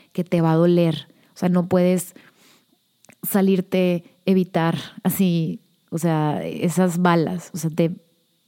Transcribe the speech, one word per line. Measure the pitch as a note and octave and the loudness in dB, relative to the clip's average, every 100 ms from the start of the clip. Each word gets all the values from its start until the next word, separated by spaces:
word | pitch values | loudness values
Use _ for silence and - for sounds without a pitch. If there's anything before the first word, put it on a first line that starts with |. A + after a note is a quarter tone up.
| _ | _
que | - | -8
te | E3+ F3 | -4 0
va | E3 | 2
a | D#3+ | 4
doler. | F3 F3 E3+ D3+ - _ _ | 4 4 2 -2 -8 _ _
O | - | -4
sea, | F3+ | 0
no | F3+ F3 | 0 2
puedes | F#3 F3+ F3+ - - - _ _ _ _ _ _ _ _ _ | 2 2 0 -4 -16 -20 _ _ _ _ _ _ _ _ _
salirte, | - G3+ F#3+ F#3+ F#3 F#3 F3+ F3 - _ | -4 0 2 2 0 0 0 -2 -6 _
evitar | - F#3+ F3 E3+ E3 D#3+ - - | 0 0 0 0 0 -2 -6 -8
así, | F#3 - F#3+ E3+ D#3+ - _ _ _ | -4 0 0 0 -2 -6 _ _ _
o | E3 | -4
sea, | E3 D#3 D3+ B2+ | -2 0 0 -2
esas | E2 - F3 E3 F#3 E3+ | -6 -4 -2 0 0 2
balas, | F3+ E3+ D#3 F3+ - | 2 2 0 -4 -10
o | F3 | -8
sea, | D#3+ | -4
te, | D#3 E3 - _ _ _ _ | -2 -2 -2 _ _ _ _